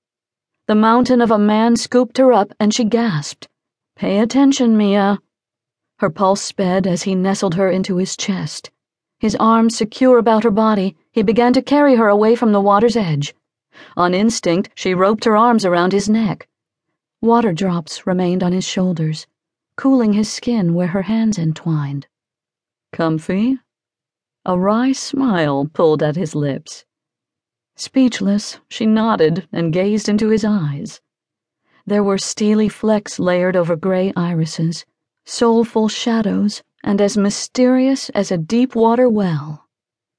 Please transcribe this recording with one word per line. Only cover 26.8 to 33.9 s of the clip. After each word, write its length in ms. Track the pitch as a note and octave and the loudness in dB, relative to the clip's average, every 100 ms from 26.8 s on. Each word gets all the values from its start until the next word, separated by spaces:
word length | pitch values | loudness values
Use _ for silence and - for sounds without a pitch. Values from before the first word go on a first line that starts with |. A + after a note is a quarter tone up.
| - _ _ _ _ _ _ _ _ - | -20 _ _ _ _ _ _ _ _ -18
Speechless, 840 | - C4 B3+ - G3 G3+ - - _ | -8 -2 -2 -2 -2 -2 -4 -14 _
she 180 | - A3 | -4 0
nodded 600 | A3 A3+ G#3+ D#3 E3+ - | 0 2 2 2 0 -6
and 200 | E3+ E3+ | -4 -2
gazed 360 | E3 G3 G#3+ G#3 | -2 0 -2 0
into 180 | G#3 A3 | 0 0
his 160 | A3 G#3+ | 0 0
eyes. 560 | G#3 D3+ C#3+ - - _ _ _ _ _ _ _ _ - | -2 -2 -6 -10 -16 _ _ _ _ _ _ _ _ -4
There 160 | G#3 | -2
were 140 | G3+ G3 | 0 -2
steely 480 | - - G#3+ G#3+ G#3+ | -4 -2 0 2 0
flecks 480 | - A3 G#3 - - | -2 -2 -2 -2 -6
layered 360 | F3+ F3+ F3+ F#3 | -2 0 0 0
over 220 | E3+ E3 | 0 -2
gray 340 | F#3+ | -2